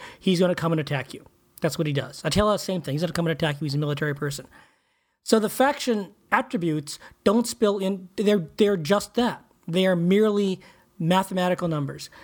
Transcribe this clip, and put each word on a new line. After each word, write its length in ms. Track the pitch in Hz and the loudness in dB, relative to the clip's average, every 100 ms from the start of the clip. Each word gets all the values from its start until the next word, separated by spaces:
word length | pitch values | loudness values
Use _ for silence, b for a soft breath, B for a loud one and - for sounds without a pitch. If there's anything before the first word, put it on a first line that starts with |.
| B B | B B
he's 220 | - 175 | 0 2
gonna 120 | 180 | 2
come 200 | 180 165 | 0 0
and 80 | 160 | -2
attack 320 | 143 143 127 | -2 -6 -6
you. 120 | - - _ _ _ | -14 -20 _ _ _
That's 160 | 160 147 | -4 -2
what 100 | 156 | -2
he 60 | |
does. 280 | 143 117 - 160 | -2 -4 -6 -2
Attila, 340 | 165 208 202 | 2 2 0
same 220 | - 185 | -2 -6
thing. 140 | 143 147 | -4 -4
He's 80 | |
gonna 100 | 170 | -2
come 120 | 165 165 | -2 -2
and 60 | |
attack 300 | 147 160 143 | -2 -2 -2
you. 20 | |
He's 100 | 151 | -4
a 40 | 143 | -2
military 360 | 147 143 151 | -2 -2 -4
person. 340 | 143 147 143 - b b b b b b b | -4 -6 -8 -12 b b b b b b b
So 160 | - 220 | 0 2
the 100 | 208 | 2
faction 640 | - 269 285 - 214 190 - _ | 2 0 0 -2 -4 -4 -14 _
attributes 720 | 214 247 214 165 151 143 - B B | -2 0 -2 -2 -2 -6 -12 B B
don't 240 | - 220 233 | 2 2 0
spill 300 | - 208 202 | 0 0 2
in. 320 | 190 196 185 - | -2 -4 -6 -2
They're, 320 | 208 208 156 - | 2 2 0 2
they're 180 | 208 196 | 2 2
just 380 | 147 202 - | 0 0 0
that. 320 | - 240 151 - _ - | -2 -2 -2 -12 _ -4
They 200 | 170 190 | 0 2
are 100 | 180 | 2
merely 640 | 175 196 214 208 196 185 B B B - | 4 4 4 2 0 -2 B B B -4
mathematical 680 | 165 185 185 185 180 175 175 | 2 2 2 0 0 0 -2
numbers. 420 | 151 139 - - B | -4 -4 -8 -16 B